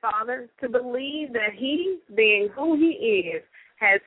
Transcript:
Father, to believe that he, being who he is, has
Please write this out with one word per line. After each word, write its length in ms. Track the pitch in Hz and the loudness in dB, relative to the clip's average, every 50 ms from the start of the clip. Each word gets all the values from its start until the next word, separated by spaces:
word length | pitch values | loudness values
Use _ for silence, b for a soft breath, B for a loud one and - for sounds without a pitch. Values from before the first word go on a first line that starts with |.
Father, 460 | 233 220 208 214 220 247 240 262 240 - _ - | -4 -2 -2 -2 -2 -4 -6 -8 -10 -14 _ -10
to 80 | 277 240 | -4 -2
believe 640 | 226 247 247 247 240 262 269 285 294 311 302 262 233 | -2 -2 -2 -2 -6 -6 -6 -6 -6 -6 -6 -6 -4
that 180 | 220 214 214 196 | -4 -4 -4 -4
he, 420 | 196 262 269 302 349 359 381 370 330 _ - 202 | -4 -4 -2 -2 -2 -2 -2 -4 -6 _ -4 0
being 320 | 220 220 214 208 202 202 202 - | 2 4 4 4 4 2 -2 -2
who 220 | 269 302 330 320 | -2 0 2 4
he 560 | 294 320 330 - - 220 226 208 185 170 165 165 | 4 4 2 2 0 0 2 2 2 0 -2 -6
is, 80 | 160 - _ b b b b b b | -8 -10 _ b b b b b b
has 180 | 220 202 196 196 - | 2 2 2 2 0